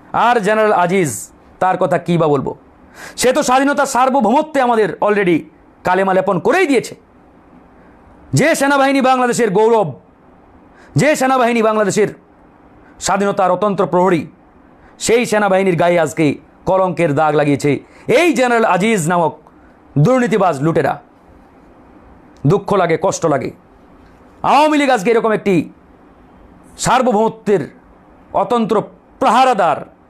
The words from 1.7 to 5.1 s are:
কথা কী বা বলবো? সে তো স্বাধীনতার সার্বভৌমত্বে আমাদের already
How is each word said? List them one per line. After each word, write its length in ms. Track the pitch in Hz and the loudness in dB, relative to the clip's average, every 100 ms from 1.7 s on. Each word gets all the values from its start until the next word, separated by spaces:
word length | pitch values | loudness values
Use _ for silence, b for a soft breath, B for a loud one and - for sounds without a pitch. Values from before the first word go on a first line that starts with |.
| 180 | 0
কথা 200 | 175 170 | -2 -2
কী 200 | 170 170 | -2 0
বা 100 | 160 | 0
বলবো? 280 | 139 - - - - - B B - | 0 -4 -10 -18 -20 -20 B B -4
সে 180 | 247 | -2
তো 100 | 294 | 0
স্বাধীনতার 420 | 247 262 277 285 277 | 0 0 0 0 -2
সার্বভৌমত্বে 760 | 240 262 269 202 285 311 269 | 0 0 2 2 0 0 -2
আমাদের 360 | 247 226 196 - | 0 0 0 -2
already 380 | 208 | -2